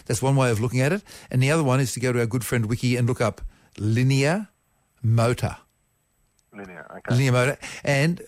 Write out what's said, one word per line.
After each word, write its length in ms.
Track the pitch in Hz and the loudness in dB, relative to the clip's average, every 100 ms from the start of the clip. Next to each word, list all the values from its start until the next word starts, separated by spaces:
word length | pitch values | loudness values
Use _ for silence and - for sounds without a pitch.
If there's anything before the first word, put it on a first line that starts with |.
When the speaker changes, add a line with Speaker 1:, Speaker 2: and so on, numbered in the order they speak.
| - | -6
Speaker 1:
That's 140 | 117 | -2
one 140 | 131 139 | 0 2
way 140 | 127 | 2
of 100 | 104 | 0
looking 200 | 120 127 | 0 0
at 120 | 139 | 0
it. 100 | 202 - - - | -2 -6 -20 -4
And 120 | 127 | 0
the 80 | 135 | 2
other 140 | 165 | 2
one 160 | 139 131 | 2 2
is 120 | 127 | 0
to 60 | 117 | -2
go 120 | 127 | -2
to 80 | 120 | 0
our 60 | 117 | 0
good 180 | 123 | -2
friend 220 | - 123 107 | -2 -2 0
Wiki 300 | 117 123 123 | 0 0 2
and 100 | 120 | 0
look 120 | 120 | 0
up 200 | 113 - - - _ - | -2 -2 -10 -14 _ -6
linear 680 | 107 113 131 135 139 196 202 _ _ _ _ _ | 0 2 2 4 2 0 -4 _ _ _ _ _
motor. 540 | 113 113 117 120 95 - _ _ _ _ _ _ _ _ _ | 0 2 2 0 -4 -6 _ _ _ _ _ _ _ _ _
Speaker 2:
Linear, 340 | 104 92 85 - | -18 -16 -18 -18
okay. 240 | 92 - | -12 -2
Speaker 1:
Linear 180 | 123 135 | 0 2
motor. 260 | 123 127 135 - - | 2 2 -2 -10 -8
And, 380 | - 139 156 175 | -2 0 0 -2